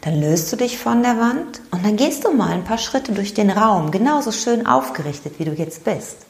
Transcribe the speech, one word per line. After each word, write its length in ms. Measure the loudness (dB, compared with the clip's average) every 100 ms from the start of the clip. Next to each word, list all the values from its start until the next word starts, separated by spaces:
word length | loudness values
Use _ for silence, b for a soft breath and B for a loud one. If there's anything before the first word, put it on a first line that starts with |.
Dann 180 | -2 0
löst 320 | 2 2 0
du 40 | -2
dich 200 | -2 -2
von 260 | 0 2
der 160 | 2 2
Wand 440 | 2 0 -6 -12 -8
und 160 | -2 0
dann 100 | 2
gehst 280 | 2 2
du 80 | 2
mal 200 | 2 2
ein 120 | -2
paar 120 | -2 -4
Schritte 360 | -2 -4 -2
durch 200 | -4 -2
den 180 | 2 2
Raum, 400 | 4 4 4 2
genauso 400 | 2 2 2 0
schön 360 | -4 0 0 4
aufgerichtet, 720 | 2 2 -6 -6 -6 -10 -6
wie 80 | -4
du 60 |
jetzt 320 | -4 -6 -4
bist. 420 | -4 -4 -6 -18 -20